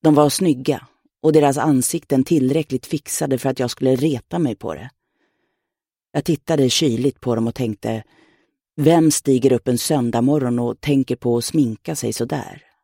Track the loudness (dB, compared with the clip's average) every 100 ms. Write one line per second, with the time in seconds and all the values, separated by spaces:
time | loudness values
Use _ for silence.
0 | 4 4 4 2 0 0 -2 -4 -6 _
1 | _ _ 2 4 4 2 2 2 0 -6
2 | _ 0 2 0 2 -2 -4 -8 -6 -8
3 | -6 -6 -4 -2 -2 -4 -6 -2 0 2
4 | 0 -2 _ -4 -4 -4 -10 -10 -14 _
5 | _ _ _ _ _ _ _ _ _ _
6 | _ -6 -2 -4 -2 2 2 2 0 0
7 | -2 -4 -4 -2 -2 -2 -6 -4 -6 -6
8 | -10 _ _ _ _ _ _ 0 4 4
9 | 4 2 0 2 4 2 0 -2 0 0
10 | 0 0 0 0 0 -2 -4 -6 0 0
11 | 0 -2 0 -2 0 0 0 -2 -8 -6
12 | -6 -4 -4 -4 -8 -16 _ _